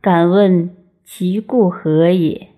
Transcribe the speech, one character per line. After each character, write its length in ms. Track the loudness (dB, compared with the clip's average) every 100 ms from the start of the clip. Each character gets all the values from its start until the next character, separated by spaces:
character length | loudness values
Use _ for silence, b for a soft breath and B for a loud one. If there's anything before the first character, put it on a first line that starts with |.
敢 280 | 0 2 2
问 460 | 2 2 2 -2 -12 _ _
其 340 | _ -8 -6 -6
故 300 | -4 0 0
何 400 | -2 -2 0 2
也？ 400 | 2 -2 -6 -16